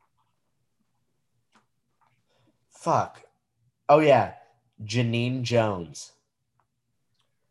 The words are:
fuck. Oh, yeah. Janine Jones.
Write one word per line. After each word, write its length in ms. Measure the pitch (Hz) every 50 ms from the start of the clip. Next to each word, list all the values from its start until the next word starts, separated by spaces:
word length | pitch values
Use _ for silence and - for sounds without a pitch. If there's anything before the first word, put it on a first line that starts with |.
| _ _ _ _ _ _ _ _ _ _ _ _ _ _ _ _ _ _ _ _ _ _ _ _ _ _ _ _ _ _ _ _ _ _ _ _ _ _ _ _ _ _ _ _ _ _ _ _ _ _ _ _ _ _
fuck. 520 | _ - - 170 151 117 95 - - - - _ _ _ _ _ _ _ _ _ _ _ _ -
Oh, 120 | 147 156
yeah. 340 | 156 147 135 120 101 90 - - - _ _ _ _ _ _ - 110
Janine 580 | 104 104 123 120 117 117 117 120 123 127 131
Jones. 680 | 123 117 120 117 110 107 101 90 82 76 69 - - - _ _ _ _ _ _ _ _ _ _ _ _ _ _ _ _ _ _ _ _ _ _ _ _ _ _ _ _